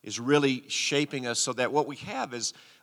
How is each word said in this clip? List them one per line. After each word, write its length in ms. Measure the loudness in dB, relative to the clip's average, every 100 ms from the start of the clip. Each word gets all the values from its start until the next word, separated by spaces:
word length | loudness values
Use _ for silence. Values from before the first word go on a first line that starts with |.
is 160 | -10 -6
really 440 | 4 6 6 0 -4
shaping 580 | -4 0 0 0 -2 -2
us 140 | -2
so 120 | -2
that 200 | 0 2
what 140 | 2 0
we 80 | -6
have 360 | -8 -6 -4
is 220 | -4 -6 -8 -20 -18